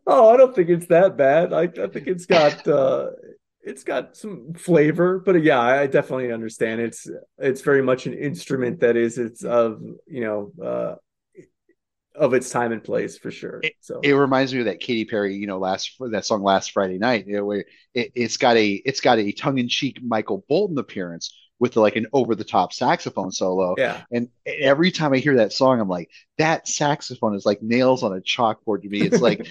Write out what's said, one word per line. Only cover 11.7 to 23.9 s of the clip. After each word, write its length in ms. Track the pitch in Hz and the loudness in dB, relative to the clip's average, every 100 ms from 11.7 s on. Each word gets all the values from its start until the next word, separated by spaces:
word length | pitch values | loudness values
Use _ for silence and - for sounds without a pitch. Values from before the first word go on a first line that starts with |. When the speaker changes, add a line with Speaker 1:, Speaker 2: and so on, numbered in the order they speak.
| _ _ _ _ | _ _ _ _
Speaker 1:
of 220 | - 143 127 | -2 2 2
its 160 | 123 | 0
time 200 | 127 120 | -4 -2
and 120 | 110 | -4
place 340 | - 110 107 - | -4 -4 -4 -10
for 140 | 117 | -14
sure. 300 | - - - | -12 -14 -8
Speaker 2:
It, 100 | - - | -8 -8
Speaker 1:
So 200 | - 120 | -14 -4
Speaker 2:
it 100 | 143 | 2
reminds 400 | 139 139 131 135 | 2 4 2 0
me 60 | 131 | -2
of 60 | 110 | -2
that 140 | 90 | -4
Katy 260 | - 113 110 | -4 -4 -2
Perry, 280 | 110 101 | -2 -2
you 140 | 98 101 | -4 -6
know, 100 | 95 | -4
last, 380 | 95 95 - - 127 | -4 -4 -6 -10 -6
that 120 | 104 | -4
song 200 | - 110 | -2 0
Last 260 | 98 95 - | 2 2 0
Friday 300 | 107 95 92 | -2 -2 -2
Night, 260 | 117 117 95 | -2 -2 -2
you 120 | 104 | -4
know, 80 | 101 | -4
where 200 | 101 - _ _ 123 | -4 -8 _ _ -6
it, 160 | 113 | -6
it's 240 | 123 113 - | -4 -4 0
got 200 | 127 117 | 2 4
a, 160 | 104 | 2
it's 280 | 98 131 - | -2 -4 0
got 160 | 139 117 | 2 2
a 140 | 101 | 0
tongue-in-cheek 680 | - 147 135 120 - 135 113 | -4 -4 -2 -2 -4 -6 -6
Michael 420 | 123 110 104 98 - | -6 -4 -4 -6 -2
Bolton 300 | 156 202 143 | 0 0 -4
appearance 580 | 107 107 87 82 - _ _ - | -6 -8 -10 -10 -16 _ _ -4
with, 200 | 123 117 | 0 4
like, 180 | 107 104 | 4 2
an 100 | 117 | 0
over-the-top 640 | 139 117 107 113 104 90 | 0 0 -2 -2 0 0
saxophone 580 | - 131 170 - 113 95 | 0 0 0 -4 -8 -6
solo. 440 | - 95 92 92 92 | -4 -2 0 0 0
Speaker 1:
Yeah. 240 | 120 | -4